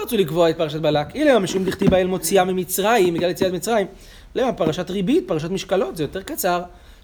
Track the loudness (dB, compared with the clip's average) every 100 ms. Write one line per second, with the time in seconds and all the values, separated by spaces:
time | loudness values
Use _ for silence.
0 | 0 0 0 2 2 2 -2 0 0 0
1 | -2 0 4 4 2 -2 -2 2 4 4
2 | 2 -2 0 2 2 0 -4 -2 2 4
3 | 4 2 -2 0 -2 -2 -2 0 -2 -6
4 | -20 -20 -10 -4 -2 0 -2 -2 -6 -4
5 | 0 0 0 -4 -4 -6 -2 -2 -2 -4
6 | -6 -6 -10 -4 -2 -2 -4 -14 -20 -20